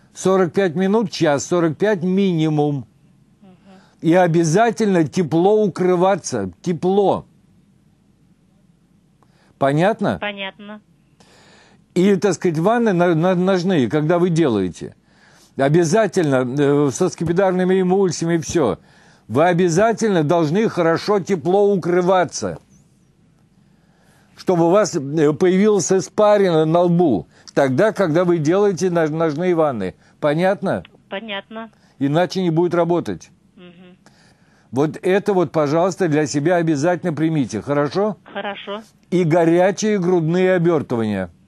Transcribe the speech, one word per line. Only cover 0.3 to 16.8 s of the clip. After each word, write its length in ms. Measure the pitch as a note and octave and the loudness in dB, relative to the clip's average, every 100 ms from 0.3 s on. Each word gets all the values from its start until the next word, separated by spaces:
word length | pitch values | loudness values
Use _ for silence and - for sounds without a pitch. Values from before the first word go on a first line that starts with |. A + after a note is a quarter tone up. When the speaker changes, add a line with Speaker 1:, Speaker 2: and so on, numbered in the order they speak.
| F#3+ F3+ | 2 0
Speaker 1:
пять 220 | G3 G3 D3+ | 0 -2 -2
минут, 360 | F#3+ G#3+ G#3 | 0 0 -2
час, 340 | - D#3+ F3 - | -2 0 0 -2
сорок 320 | F3+ E3 C#3 | -2 -2 0
пять 260 | G3+ G#3 | -2 0
минимум. 800 | F3+ F#3 G3 E3 D#3 D3+ D3 C#3+ A2+ _ _ _ _ _ | -2 0 0 0 0 0 0 -4 -10 _ _ _ _ _
Speaker 2:
Мгм. 120 | G3 - - - _ _ | -20 -20 -20 -20 _ _
Speaker 1:
И 120 | E3 | 2
обязательно 920 | F3 F3+ E3 E3+ E3+ A#3 G#3 A3 F#3 D3+ | 4 4 2 2 2 2 0 0 2 0
тепло 560 | - E3 E3 F#3 G#3+ | -2 -2 0 2 2
укрываться, 880 | G#3 - F#3 F3+ F#3 G3 - A#2+ F#2+ - | 0 0 0 2 2 0 -4 -6 -6 -8
тепло. 640 | - E3+ F3+ G3 F#3+ A2 - _ _ _ _ _ _ _ _ _ _ _ _ _ _ _ _ _ _ _ _ _ _ - | -6 -4 -2 0 0 -2 -6 _ _ _ _ _ _ _ _ _ _ _ _ _ _ _ _ _ _ _ _ _ _ -4
Понятно? 600 | C#3 D3 F#3 A3+ F#3+ F#2 | 0 2 0 0 -2 -4
Speaker 2:
Понятно. 600 | G#3 G3+ G3 F#3 G#3 G#3+ _ _ _ _ _ _ _ - _ _ _ - | -6 -10 -12 -14 -18 -20 _ _ _ _ _ _ _ -20 _ _ _ 0
Speaker 1:
И, 200 | F#3+ G3 | 2 2
так 180 | G3+ | 0
сказать, 260 | E3+ F#3 D#3 | 0 -2 0
ванны 340 | F3 A#3+ A#3 | 0 2 2
на-, 200 | F3 F3 | 2 2
на-, 220 | D#3+ F3+ F#3 | 2 2 0
ножные, 540 | F3+ F#3+ F3 F3+ A#2+ | 0 0 0 0 0
когда 300 | D3+ D3+ F3 | 0 0 2
вы 100 | F3+ | 2
делаете, 680 | D#3+ D#3 G#2+ F#2 E2 - - _ _ _ _ _ - | 2 2 0 -2 -6 -14 -18 _ _ _ _ _ -2
обязательно, 880 | C3+ D#3+ E3+ G3+ G#3 F#3 D#3 C3 B2+ | 2 2 2 2 0 0 0 0 0
э, 440 | C3+ C#3+ C#3+ | 0 2 2